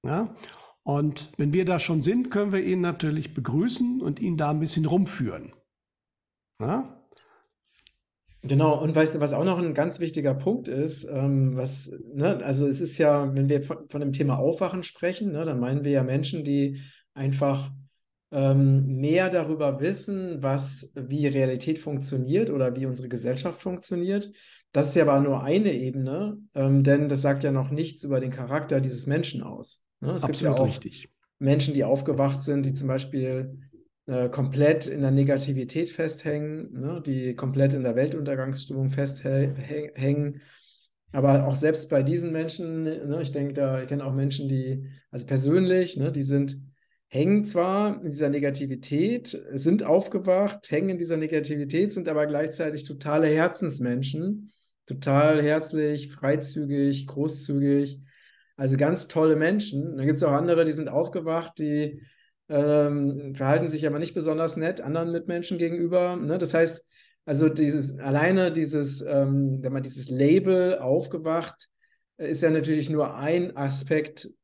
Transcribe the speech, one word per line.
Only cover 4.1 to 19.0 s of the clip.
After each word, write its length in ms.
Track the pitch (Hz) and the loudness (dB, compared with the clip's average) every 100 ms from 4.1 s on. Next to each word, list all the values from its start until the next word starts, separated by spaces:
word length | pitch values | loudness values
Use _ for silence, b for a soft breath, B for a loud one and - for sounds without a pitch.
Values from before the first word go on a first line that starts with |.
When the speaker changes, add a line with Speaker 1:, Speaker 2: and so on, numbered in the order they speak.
| 143 | -2
Speaker 1:
ihn 160 | 220 160 | -2 0
da 140 | 147 | 0
ein 100 | 151 | 0
bisschen 240 | 156 165 | -2 0
rumführen. 680 | 156 175 185 - 120 85 - - _ _ _ _ _ _ _ _ _ _ | 2 2 0 -2 -4 -4 -14 -20 _ _ _ _ _ _ _ _ _ _
Ja? 420 | 110 220 269 - _ b b b b _ _ _ _ _ _ _ _ _ | -4 -2 -4 -14 _ b b b b _ _ _ _ _ _ _ _ _
Speaker 2:
Genau, 380 | 135 139 156 147 | 0 4 4 4
und 140 | 156 | 2
weißt 220 | 156 156 156 | 2 2 2
du, 40 | |
was 120 | 147 | 0
auch 120 | 123 | 0
noch 140 | 175 180 | 0 0
ein 160 | 170 | 0
ganz 240 | 139 165 175 | 0 -2 -2
wichtiger 360 | 165 156 139 | -4 0 0
Punkt 340 | 135 - 226 - | 0 -2 -2 -4
ist, 360 | 131 156 - - | -4 -4 -4 -8
ähm, 460 | 131 139 139 131 127 | -2 0 2 2 0
was, 340 | 135 - - - 113 | -4 -6 -12 -16 -12
ne, 300 | 139 160 175 | -2 0 0
also 240 | - 139 143 | -2 0 0
es 120 | 131 | 0
ist 160 | 170 - | -4 2
ja, 360 | 151 147 139 | 4 4 2
wenn 140 | 135 139 | 0 2
wir 140 | 143 | 2
von, 260 | 139 - - | -2 -10 -8
von 120 | 143 | -6
dem 120 | 143 | -4
Thema 260 | 139 139 135 | 0 0 2
Aufwachen 460 | 139 170 185 185 | 2 0 -2 -4
sprechen, 480 | 170 - 175 190 208 | -8 -4 -4 -2 -4
ne, 120 | 147 | -2
dann 140 | 160 127 | -2 -2
meinen 240 | 123 139 | 0 0
wir 80 | 143 | 2
ja 140 | 139 | 2
Menschen, 400 | 127 135 139 165 | 2 0 -2 -4
die 360 | 143 143 139 139 B B B | -2 0 0 -2 B B B
einfach, 580 | - 135 135 139 139 139 - - _ _ _ _ | -4 -2 0 0 0 -4 -12 -20 _ _ _ _
ähm, 560 | 143 135 135 139 135 135 | 0 4 6 6 6 4
mehr 340 | 131 | 0